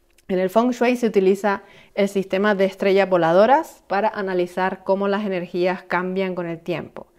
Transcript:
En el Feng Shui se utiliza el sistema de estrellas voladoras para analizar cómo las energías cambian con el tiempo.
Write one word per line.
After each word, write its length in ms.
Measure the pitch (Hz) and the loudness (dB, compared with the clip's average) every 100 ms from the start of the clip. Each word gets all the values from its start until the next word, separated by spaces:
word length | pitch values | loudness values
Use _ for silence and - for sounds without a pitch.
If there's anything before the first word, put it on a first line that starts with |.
| _ _ - | _ _ -6
En 140 | 185 | -2
el 100 | 185 | 0
Feng 220 | 220 247 | 2 0
Shui 240 | 240 240 247 | 0 0 0
se 100 | 233 | 0
utiliza 560 | 208 185 196 208 196 - - - | 2 2 2 0 -4 -8 -20 -14
el 140 | - 196 | -4 -2
sistema 480 | 202 190 190 208 196 | -2 -4 0 0 2
de 80 | |
estrellas 440 | 190 - 196 190 190 | 0 0 0 2 4
voladoras 760 | 185 165 175 220 285 330 - - | 2 4 4 6 4 0 -12 -6
para 220 | 196 214 | -2 -2
analizar 720 | 208 190 185 175 185 185 190 | -2 -4 -2 -4 -2 -4 -4
cómo 240 | - 196 202 | -2 0 0
las 180 | 196 | -2
energías 600 | 214 185 175 185 180 180 | -2 -4 -6 -2 -2 -2
cambian 500 | - 175 185 185 190 | -4 -4 -2 -4 -4
con 140 | 180 170 | -4 -6
el 100 | 165 | -8
tiempo. 480 | 165 165 - - - | -8 -8 -8 -16 -20